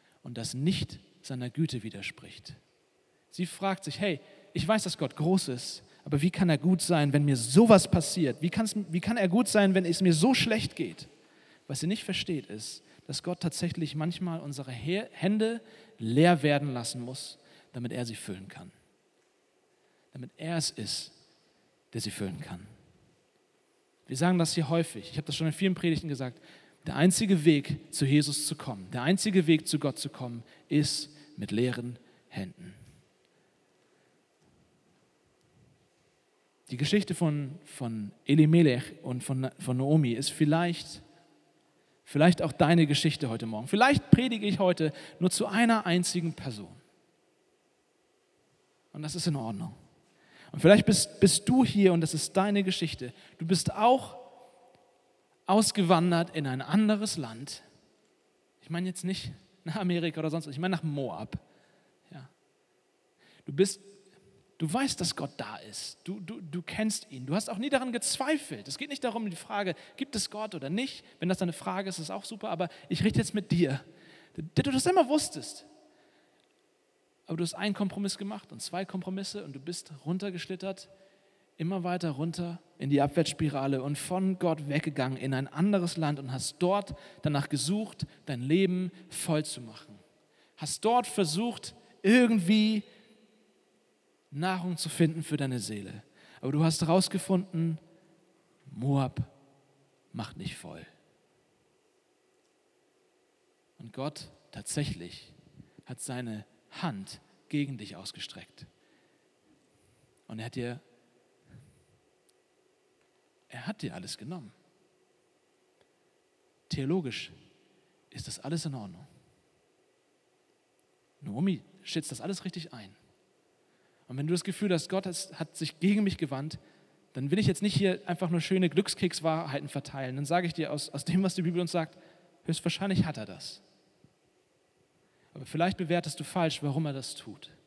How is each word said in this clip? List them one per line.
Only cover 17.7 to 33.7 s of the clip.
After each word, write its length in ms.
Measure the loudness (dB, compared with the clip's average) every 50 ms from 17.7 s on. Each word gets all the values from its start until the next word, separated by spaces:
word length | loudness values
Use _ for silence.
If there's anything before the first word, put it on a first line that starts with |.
| -12
damit 180 | -8 -8 -6
er 140 | -4 -6 -6
sie 100 | -6 -6
füllen 320 | -10 -8 -10 -10 -10 -12 -16
kann. 240 | -18 -18 -18 -20 _ _ _ _ _ _ _ _ _ _ _ _ _ _ _ _ _ _ _ _ _ _ _ _ _ _ _ _ _
Damit 180 | -16 -16 -16 _ -10
er 200 | -6 -4 -2 -2
es 140 | -2 -2
ist, 400 | -4 -6 -6 -6 -6 -8 -8 -12 -18 _ _ _ _ _ _ _ _ _ _ _ _ _ _ _ -8
der 80 | -6
sie 100 | -6 -6
füllen 280 | -6 -6 -6 -6 -6 -8
kann. 260 | -10 -12 -12 -14 -14 -18 -20 _ _ _ _ _ _ _ _ _ _ _ _ _ _ _ _ _ _ _ _ _ _ _ _ _ _ -10
Wir 100 | -4 0
sagen 200 | 2 2 4 4
das 160 | 2 0 0
hier 160 | -2 0 0
häufig, 400 | 2 0 0 -2 -6 -14 -14 -10
ich 60 | -8 -8
habe 100 | -6 -6
das 80 | -4
schon 120 | -2 -2 -2
in 60 | -2
vielen 220 | 0 0 0 0
Predigten 320 | 0 0 0 0 0 -2 -6
gesagt, 340 | -6 -6 -6 -8 -10 -12 -20 -20 -20 -20 -20 _ _ _ -10
der 100 | -6 2
einzige 480 | 4 6 6 6 4 4 4 4 6 8
Weg, 500 | 6 6 6 4 -2 -8 -8 -8 -10 -4
zu 120 | -2 2
Jesus 420 | 4 4 4 4 2 -2 -4 -4 -4
zu 80 | -6
kommen, 340 | -6 -8 -10 -10 -10 -10 -8
der 120 | -6 -2 2
einzige 420 | 2 2 2 2 2 4 4 6 6
Weg, 200 | 4 4 4 0
zu 120 | -2 0
Gott 200 | 0 -2 -4 -4
zu 100 | -8 -10
kommen, 340 | -8 -8 -10 -8 -8 -10 -14 -16 -20 -20 _ 0
ist 400 | 2 2 2 2 -2 -4 -6 -10 -16 -20 -20 -20 -12
mit 160 | -10 -8 -4
leeren 480 | -2 0 0 0 -2 -4 -8 -10 -12 -14 _ _ _ _ _ _
Händen. 440 | -10 -8 -8 -8 -10 _ -18 -20 -20 -20 -20 -20 -20 -20 _ _ _ _ _ _ _ _ _ _ _ _ _ _